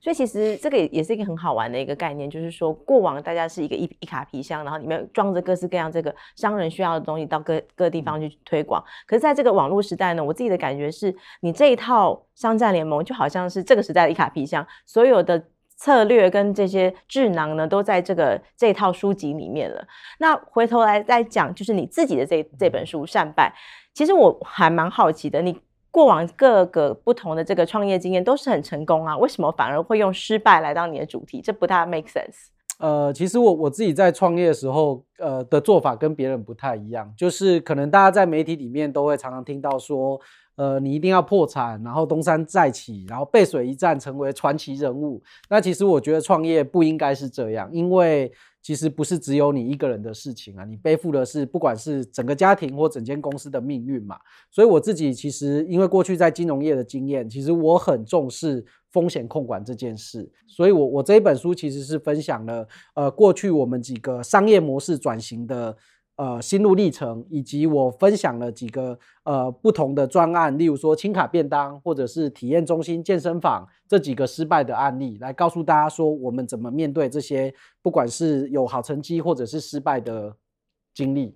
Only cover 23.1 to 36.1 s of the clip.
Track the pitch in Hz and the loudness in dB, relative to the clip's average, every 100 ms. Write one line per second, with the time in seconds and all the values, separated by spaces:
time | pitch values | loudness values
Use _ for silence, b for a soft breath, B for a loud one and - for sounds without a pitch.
23.1 | 220 156 156 139 B B B B - 302 | -2 -2 2 0 B B B B -2 2
24.1 | 381 208 - - - 170 165 165 - 180 | 8 8 6 -8 2 2 4 0 2 2
25.1 | 160 151 143 175 170 _ _ _ - 294 | 2 -4 -2 -2 -4 _ _ _ 6 8
26.1 | 175 170 - 269 220 180 170 147 113 - | 8 2 4 6 6 4 2 0 0 -2
27.1 | 240 185 160 165 185 165 214 202 185 180 | -2 0 -6 -2 0 0 0 0 -2 0
28.1 | 185 185 285 - 196 147 151 151 160 160 | 0 2 0 0 -2 -2 -10 0 0 0
29.1 | 147 254 - 156 - 117 147 180 220 202 | 0 -2 0 -2 0 -2 0 0 2 2
30.1 | 185 - 214 214 180 156 156 170 143 151 | -2 -2 0 6 4 4 -2 -4 -6 -8
31.1 | 131 - - - 202 175 185 170 165 156 | -10 -12 -12 -8 -4 0 0 0 -4 -6
32.1 | - - - _ _ _ - 160 147 143 | -10 -10 -18 _ _ _ -6 -2 0 -2
33.1 | 143 180 233 240 165 151 135 214 147 190 | -2 -2 4 4 4 0 -2 -2 2 2
34.1 | 165 185 170 175 151 135 139 151 131 _ | 4 0 2 0 0 -2 0 0 -2 _
35.1 | _ 170 131 123 147 147 190 147 117 156 | _ -6 -6 0 0 4 4 4 -2 -4